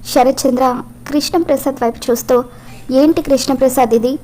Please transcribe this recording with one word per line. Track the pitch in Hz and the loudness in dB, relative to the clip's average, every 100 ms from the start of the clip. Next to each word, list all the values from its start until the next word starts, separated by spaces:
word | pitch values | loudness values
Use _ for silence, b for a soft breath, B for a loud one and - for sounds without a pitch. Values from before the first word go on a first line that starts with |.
| - | 0
శరత్చంద్ర | 277 254 269 269 247 262 247 - - - | 2 2 2 0 2 0 -2 -10 -16 -4
కృష్ణప్రసాద్ | 294 - 349 339 277 277 269 | -4 0 -2 0 -2 -2 -2
వైపు | 233 240 - | -4 -2 -4
చూస్తూ, | 240 - 247 - B B B B | -4 0 0 0 B B B B
"ఏంటి | 262 302 330 | 4 4 2
కృష్ణప్రసాద్ | 294 269 - 262 262 254 240 | 0 0 0 0 0 2 2
ఇది? | 226 247 285 | 2 0 -4